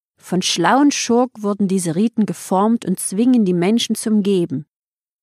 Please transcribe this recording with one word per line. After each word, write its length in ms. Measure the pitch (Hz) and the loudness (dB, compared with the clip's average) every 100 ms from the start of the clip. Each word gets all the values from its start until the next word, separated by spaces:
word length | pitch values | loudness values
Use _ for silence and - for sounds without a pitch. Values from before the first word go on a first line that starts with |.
| _ _ | _ _
Von 240 | - 175 | -4 -4
schlauen 500 | - - 170 247 294 | -2 0 2 4 4
Schurk 400 | - - 233 254 - | 2 0 0 0 -4
wurden 280 | 208 202 202 | -6 -2 -2
diese 280 | 190 175 160 | -2 -2 -2
Riten 300 | 226 - 208 | -2 0 -2
geformt 600 | 180 - 185 214 233 - | -4 -2 0 2 0 -2
und 140 | 190 | -6
zwingen 440 | - 190 247 247 | -4 0 2 4
die 100 | 196 | 2
Menschen 420 | 175 175 233 - 220 | 2 2 0 -2 -4
zum 260 | 226 214 | 0 0
Geben. 440 | 196 190 170 135 - _ _ _ _ _ | 2 0 0 -4 -10 _ _ _ _ _